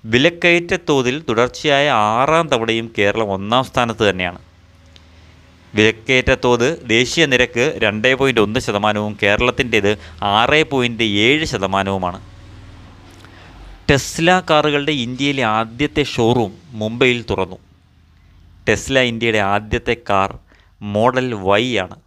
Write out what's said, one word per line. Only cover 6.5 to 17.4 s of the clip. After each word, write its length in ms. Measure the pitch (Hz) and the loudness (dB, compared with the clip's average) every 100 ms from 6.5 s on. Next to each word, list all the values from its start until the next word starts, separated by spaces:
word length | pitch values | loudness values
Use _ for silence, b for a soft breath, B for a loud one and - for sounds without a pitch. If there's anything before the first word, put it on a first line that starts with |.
| 120 123 165 123 | 2 2 -2 0
ദേശീയ 380 | 113 123 - 151 | 0 2 0 2
നിരക്ക് 400 | 123 123 120 139 - | 2 0 0 -2 0
രണ്ടേ 360 | 107 107 127 | -2 0 0
പോയിന്റ് 280 | 131 135 117 | 2 2 2
ഒന്ന് 180 | 104 120 | 0 0
ശതമാനവും 540 | 120 101 107 104 104 101 | -2 0 0 0 -4 -2
കേരളത്തിൻ്റേത് 720 | 101 107 123 123 123 110 101 107 B B | 0 2 0 0 0 2 2 -2 B B
ആറ് 380 | 101 104 123 151 | 0 2 2 2
പോയിന്റ് 440 | 160 135 120 113 113 101 | 2 0 -2 -2 -2 2
ഏഴ് 260 | 113 151 156 | 2 2 -2
ശതമാനവുമാണ്. 760 | 113 95 98 98 98 90 92 - - - - - - - - - B B B B B B B - | -4 -2 -2 -2 -4 -4 -8 -18 -20 -20 -20 -20 -20 -20 -20 -20 B B B B B B B 0
ടെസ്ല 520 | 139 - - 165 185 175 | 0 0 -2 2 2 2
കാറുകളുടെ 460 | 151 151 143 143 147 | 2 2 0 -2 -4
ഇന്ത്യയിലെ 420 | 117 127 143 135 117 107 | -6 -2 -2 0 0 0
ആദ്യത്തെ 480 | 113 117 147 - 143 | -4 -4 -4 -2 -4
ഷോറൂം 420 | - 113 123 104 - - | 0 2 2 -2 -8 -18
മുംബൈയിൽ 500 | 113 107 120 131 120 | -8 -8 0 0 0
തുറന്നു. 380 | 107 95 | -4 -4